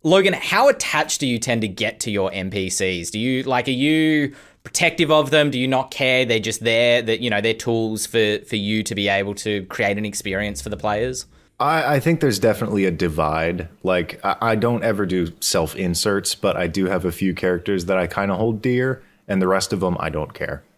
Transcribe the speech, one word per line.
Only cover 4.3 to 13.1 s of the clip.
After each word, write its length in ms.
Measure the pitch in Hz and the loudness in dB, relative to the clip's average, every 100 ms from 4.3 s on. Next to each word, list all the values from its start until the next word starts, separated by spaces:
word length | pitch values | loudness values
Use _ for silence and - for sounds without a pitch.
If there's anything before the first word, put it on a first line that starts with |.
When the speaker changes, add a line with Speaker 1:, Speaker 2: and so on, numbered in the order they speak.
| - - _ | -6 -20 _
Speaker 1:
protective 480 | - - 170 170 156 | -8 0 0 2 4
of 180 | 151 139 | 4 4
them? 220 | 151 147 | 2 2
Do 80 | 131 | 0
you 80 | 131 | 0
not 240 | 131 131 | 0 -2
care? 320 | - 131 127 | -2 2 2
They're 160 | 120 113 | 2 0
just 240 | 104 107 | 0 -2
there, 380 | 113 113 120 120 | 2 4 4 4
that, 180 | 110 110 | 2 -2
you 100 | 120 | 0
know, 120 | 104 | 0
they're 120 | 110 | 0
tools 520 | 110 123 113 113 107 | 0 0 0 0 -4
for, 340 | - 117 107 107 | -2 0 2 0
for 100 | - | -2
you 260 | 110 101 110 | -4 0 -2
to 120 | 104 | -2
be 140 | 104 101 | -2 2
able 260 | 98 101 | 2 0
to 300 | 98 107 104 | -4 -4 -4
create 320 | 92 - 101 101 | -4 -2 0 0
an 80 | |
experience 560 | 107 98 101 95 104 101 | -4 -6 -4 -4 -4 -6
for 80 | 110 | -8
the 80 | 104 | -4
players? 480 | 107 104 123 127 - - _ - | -2 -2 -2 -6 -12 -20 _ -4
Speaker 2:
I, 360 | 139 160 135 | 0 2 2
I 40 | 143 | 2
think 220 | 160 165 | 2 2
there's 180 | 143 101 | 2 4
definitely 460 | 113 104 113 101 | 2 2 0 0
a 60 | 95 | 0
divide. 760 | 82 87 | 0 -2